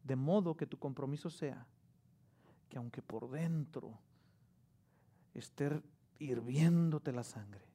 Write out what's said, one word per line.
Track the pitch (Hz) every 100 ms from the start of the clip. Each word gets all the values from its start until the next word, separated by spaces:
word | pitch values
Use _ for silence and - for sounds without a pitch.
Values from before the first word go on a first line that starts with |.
De | 135 131
modo | 139 202 175 156
que | 147
tu | -
compromiso | 143 131 139 147 170
sea | 151 147 - 120 _ _ _ _ _ _ _ - - _
que | -
aunque | 120 -
por | - 110 120
dentro | 131 165 165 147 139 - 113 _ _ _ _ _ _ _ _ _ _ _ _ _
esté | 135 - - 143 147 - _ _ -
hirviéndote | 147 120 117 135 165 170 165 156 -
la | 123
sangre | 117 - 101 101 -